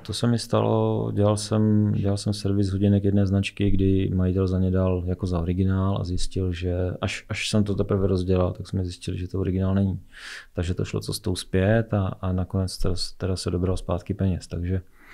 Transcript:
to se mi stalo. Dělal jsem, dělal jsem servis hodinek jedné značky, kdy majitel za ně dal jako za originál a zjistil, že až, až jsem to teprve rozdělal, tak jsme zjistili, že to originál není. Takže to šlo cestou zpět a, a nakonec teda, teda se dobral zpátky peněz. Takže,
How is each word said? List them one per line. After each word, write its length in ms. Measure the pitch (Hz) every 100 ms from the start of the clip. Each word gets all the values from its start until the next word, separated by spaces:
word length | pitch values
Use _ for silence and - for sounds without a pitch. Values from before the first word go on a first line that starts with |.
| -
to 80 |
se 140 | 101 120
mi 120 | 117
stalo. 720 | - 107 110 110 110 110 113 104
Dělal 220 | 104 104
jsem, 540 | - 107 107 104 104
dělal 260 | 101 101 98
jsem 160 | 107
servis 360 | 104 98 101 98
hodinek 340 | 95 101 101
jedné 220 | 98 101 98
značky, 440 | 98 98 - 101
kdy 400 | 98 95 95 98 95
majitel 320 | 92 92 95
za 120 | 92
ně 120 | 92
dal 320 | 92 92 90 87
jako 220 | 90 92
za 120 | 87
originál 580 | 82 90 95 95 95 98
a 20 |
zjistil, 500 | 90 90 - 95 92
že 200 | 87 90 90 90 -
až, 240 | 101 - -
až 200 | 107 -
jsem 140 | 110
to 120 | 101 98
teprve 320 | - 101 95
rozdělal, 460 | 95 90 92 90
tak 140 | 92 95
jsme 160 | 98
zjistili, 340 | 90 87 - 92
že 100 | 90
to 120 | 95
originál 360 | 95 92 95 95
není. 240 | 98 92 - - - - -
Takže 200 | - 85
to 120 | - 98
šlo 140 | 104
cestou 360 | - - 95 90
zpět 580 | - 95 95 113 113
a, 140 | 104 95
a 240 | - 92
nakonec 460 | 92 90 98 92 -
teda, 180 | 98 85 - -
teda 180 | 92 92
se 160 | -
dobral 260 | 87 92 90
zpátky 360 | - 87 -
peněz. 340 | 98 98 85 -
Takže, 340 | 85 87 92 - - -